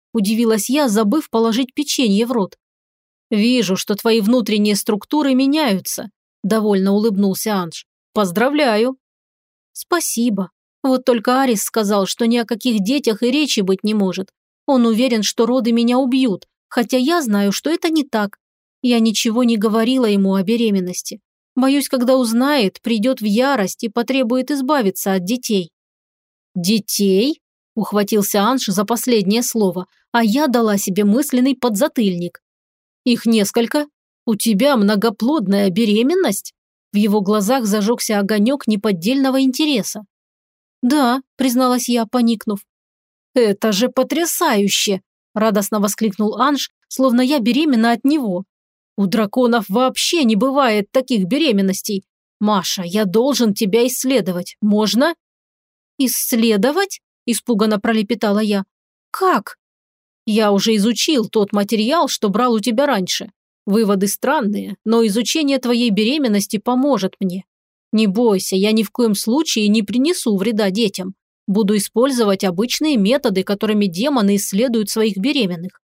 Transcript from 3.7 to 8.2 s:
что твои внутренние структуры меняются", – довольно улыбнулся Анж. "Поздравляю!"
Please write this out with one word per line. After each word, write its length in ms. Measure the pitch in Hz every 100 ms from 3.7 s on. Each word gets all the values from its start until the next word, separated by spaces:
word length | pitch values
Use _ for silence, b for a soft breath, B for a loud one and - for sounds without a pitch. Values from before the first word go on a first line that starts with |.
| 185
что 200 | - 202
твои 240 | 226 226
внутренние 560 | 202 254 240 214 208 202
структуры 580 | - 208 - 294 285
меняются", – 760 | 254 269 302 294 190 - - 202 - _ _
довольно 480 | 185 220 214 196 190
улыбнулся 640 | 202 220 196 202 185 220
Анж. 320 | 202 175 - - _ _
"Поздравляю!" 840 | -